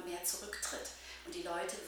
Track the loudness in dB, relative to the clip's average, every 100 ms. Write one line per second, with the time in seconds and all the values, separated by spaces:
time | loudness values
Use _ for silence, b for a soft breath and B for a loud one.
0 | 0 0 2 2 0 0 0 0 -2 -6
1 | B B B 0 2 2 2 0